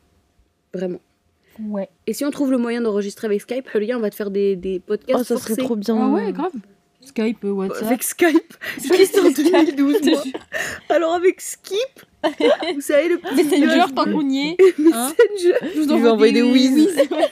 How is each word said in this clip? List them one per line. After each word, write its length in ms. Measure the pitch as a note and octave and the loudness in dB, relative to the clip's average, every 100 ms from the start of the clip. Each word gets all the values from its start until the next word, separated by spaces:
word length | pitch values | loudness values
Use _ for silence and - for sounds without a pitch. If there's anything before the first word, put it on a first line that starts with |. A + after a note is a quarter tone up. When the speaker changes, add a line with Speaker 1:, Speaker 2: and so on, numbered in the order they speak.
| _ _ _ _ _ _ _ | _ _ _ _ _ _ _
Speaker 1:
Vraiment. 260 | F#3 F#3 F3 _ _ _ _ _ - | -8 -8 -8 _ _ _ _ _ -14
Speaker 2:
Ouais. 280 | G#3+ G#3 F#3+ _ - | -8 -8 -8 _ -10
Speaker 1:
Et 60 | |
si 100 | A3 C#4+ | -6 -6
on 60 | |
trouve 200 | - C#4 | -4 -2
le 60 | C4 | -2
moyen 240 | A#3 A#3 | -2 -4
d'enregistrer 460 | A#3 G3+ G3+ - A3+ | -4 -4 -6 -8 -4
avec 140 | G3+ | -4
Skype, 260 | - B3 C4 | -4 -10 -6
Julia, 240 | A3 G#3+ B3 | -4 -2 -4
on 40 | |
va 80 | G#3+ | -4
te 60 | - | -6
faire 160 | G#3 | -6
des, 240 | G3 G3+ G3 | -2 -2 -2
des 220 | F#3 F#3 | -4 -8
podcasts 380 | - G#3 - B3 | -6 -6 -2 -4
Speaker 3:
Oh, 40 | |
ça 120 | A#3+ A#3 | -2 -4
serait 180 | - A3 | -4 -4
Speaker 1:
forcés. 60 | |
Speaker 3:
trop 120 | C4 A3+ | -4 -4
bien. 200 | G3+ A3 | -2 0
Speaker 2:
Ah 100 | A#3+ | 0
ouais, 220 | D#4 A4 | 0 -2
grave. 180 | - E4+ C4+ - _ _ _ | -4 -6 -8 -14 _ _ _
Skype, 420 | - - A3 A3+ G3+ | -12 -4 -4 -4 -6
euh, 40 | |
WhatsApp. 320 | G3+ F#3+ - A3 | -4 -4 -4 -2
Speaker 1:
Avec 160 | A#3+ | -2
Skype. 500 | - - E4+ D4+ - - | -4 0 2 2 -2 -8
Speaker 2:
<laughs> 160 | - - | -14 -8
C'est 160 | - F#4 | 0 4
qui, 100 | F#4+ | 4
Speaker 1:
C'était 140 | G#4+ | 4
en 100 | F4+ | 2
Speaker 2:
Skype ? 140 | C#4 D4+ | 4 2
Speaker 1:
deux 60 | E4 | 4
mille 180 | D#4+ C#4 | 2 2
douze, 200 | C#4 C#4+ | 0 2
Speaker 2:
Je 40 | |
te 80 | C#4+ | 2
Speaker 1:
moi. 100 | C#4+ | 0
Speaker 2:
jure. 100 | C4+ - - - - - - | -2 -10 -12 -10 -8 -10 -2
Speaker 1:
Alors, 240 | D4+ E4 | 0 0
avec 280 | F4 F4+ - | 0 0 0
Skip, 340 | - - - F#4+ C5 _ - _ | -6 -14 -8 -6 -6 _ -20 _
Speaker 2:
<laughs> 500 | D#4 D4 A#4 D#5 D#4+ C#4+ | -6 0 0 0 -2 -6
Speaker 1:
vous 60 | |
savez, 260 | - D4 E4 | 0 0 2
le 80 | F4 | -2
petit 180 | F4 C#4 | -2 0
Speaker 2:
Messenger, 300 | D#4 E4 D#4 | 2 2 2
Speaker 1:
nuage 300 | D#4+ F4+ C4+ | 4 2 0
Speaker 2:
tant 80 | D#4 | -2
qu'on 240 | D4+ C#4 | 0 -2
y 200 | C4+ C#4+ | -2 -2
est. 80 | F4+ | 4
Speaker 1:
<laughs> 320 | F#4 E4+ D#4 | 4 6 2
Speaker 2:
Hein ? 180 | A#3 B3+ D#4+ | 2 0 2
Speaker 1:
Messenger. 380 | A4+ G#4 F4 G#4 D4 D4+ | 2 2 0 0 -2 -4
Speaker 2:
Je 40 | |
vous 60 | D4+ | 0
Speaker 3:
Il 40 | |
Speaker 2:
envoie 40 | A#3 | 2
Speaker 3:
lui 80 | A#3 | 4
envoie 180 | A3 A3 | 6 4
Speaker 2:
des 60 | |
Speaker 3:
des 80 | A#3 | 4
whiz. 280 | A#3+ B3+ C4 | 4 4 4
Speaker 2:
whiz. 360 | C#4 D#4 D#4 C#4 D#4+ D#4+ | 4 2 2 0 0 -2